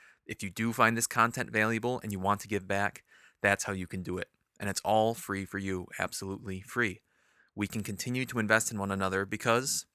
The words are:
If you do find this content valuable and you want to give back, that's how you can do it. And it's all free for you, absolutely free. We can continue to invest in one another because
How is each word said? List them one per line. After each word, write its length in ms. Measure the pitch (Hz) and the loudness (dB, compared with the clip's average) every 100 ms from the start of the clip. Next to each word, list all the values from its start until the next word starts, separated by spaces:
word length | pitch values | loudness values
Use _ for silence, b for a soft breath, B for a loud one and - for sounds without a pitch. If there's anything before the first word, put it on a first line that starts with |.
| b b - | b b -14
If 160 | - | -10
you 80 | 98 | -8
do 220 | - 113 | -4 -2
find 240 | 117 113 117 | 4 6 6
this 100 | 117 | 2
content 460 | 120 117 123 120 | 4 2 2 -2
valuable 480 | 110 107 113 117 127 | 2 2 2 -2 -4
and 80 | 110 | -4
you 80 | 98 | -2
want 220 | 95 101 | 0 0
to 80 | - | 0
give 180 | 104 95 | -4 -2
back, 380 | 98 101 - b b b b | -2 -2 -4 b b b b
that's 240 | 101 101 | 2 4
how 80 | - | 2
you 140 | 98 90 | -4 -4
can 160 | 95 | -6
do 160 | 90 90 | -6 -6
it. 100 | - _ _ - | -8 _ _ -8
And 100 | 101 | -4
it's 100 | 92 | -2
all 280 | - 107 110 | 2 4 4
free 320 | 117 - 98 | 2 -4 -4
for 140 | 95 98 | -4 -4
you, 280 | 98 92 87 - | -4 -4 -6 -6
absolutely 640 | 92 - 98 98 101 92 | -6 -6 -8 -8 -8 -10
free. 400 | - 120 113 92 b b b b b | -6 -2 -2 -2 b b b b b
We 120 | - 101 | -4 -4
can 160 | 110 | -4
continue 420 | 104 95 123 127 | -6 -6 -4 -4
to 140 | 123 120 | -2 -2
invest 340 | 107 110 - | 4 4 4
in 60 | 110 | -2
one 120 | 98 | -2
another 360 | 98 95 95 98 | 0 2 2 0
because 580 | 107 120 117 135 - - | 0 2 2 2 -4 -6